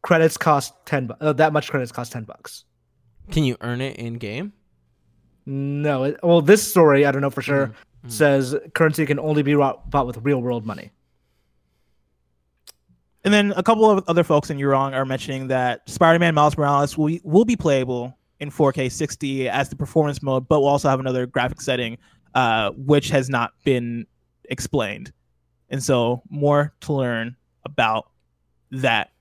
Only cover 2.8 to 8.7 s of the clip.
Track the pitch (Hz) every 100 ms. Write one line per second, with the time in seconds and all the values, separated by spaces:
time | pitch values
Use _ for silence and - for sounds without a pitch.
2.8 | _ _ _ _ - 156 139 120 120 120
3.8 | 135 - 117 117 110 117 202 _ _ _
4.8 | _ _ _ _ _ _ - 139 139 143
5.8 | 147 135 135 - 175 170 147 208 - 180
6.8 | 156 139 143 135 139 135 131 143 131 110
7.8 | _ _ 123 113 151 135 127 143 -